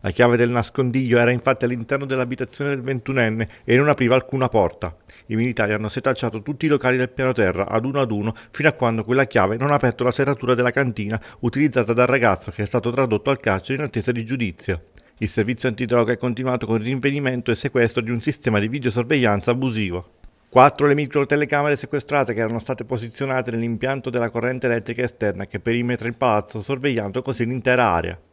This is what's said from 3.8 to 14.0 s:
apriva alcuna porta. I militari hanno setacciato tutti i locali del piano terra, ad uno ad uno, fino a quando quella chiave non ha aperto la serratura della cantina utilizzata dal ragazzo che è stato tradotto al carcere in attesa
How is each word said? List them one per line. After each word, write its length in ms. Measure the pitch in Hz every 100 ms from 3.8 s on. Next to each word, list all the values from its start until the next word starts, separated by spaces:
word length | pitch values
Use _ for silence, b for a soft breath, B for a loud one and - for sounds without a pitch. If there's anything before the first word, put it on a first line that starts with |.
| 147
apriva 260 | 143 123
alcuna 340 | 127 - 135 127
porta. 480 | 113 87 - 90 - _ B -
I 80 |
militari 380 | 110 120 117 104
hanno 160 | 107 107
setacciato 520 | - - 127 120 110
tutti 260 | 110 143 160
i 20 |
locali 280 | 147 131 127
del 140 | 127
piano 220 | - 131
terra, 340 | 113 98 90 98
ad 180 | 110
uno 160 | 123 139
ad 120 | 127
uno, 220 | 104 107 113 B
fino 160 | - 151
a 40 |
quando 320 | - 120 113
quella 200 | 107 127
chiave 320 | 135 117 95 113
non 160 | 139
ha 20 |
aperto 300 | 147 127 -
la 80 | 123
serratura 420 | 120 135 135 123
della 160 | 120 123
cantina 500 | 127 131 107 104 110 B B
utilizzata 520 | 120 135 147 131 110
dal 140 | 117 123
ragazzo 460 | 131 117 92 -
che 100 | -
è 40 | 104
stato 240 | 123 117
tradotto 360 | 120 127 107 139
al 120 | 135
carcere 380 | - 95 - 135
in 40 |
attesa 280 | 147 -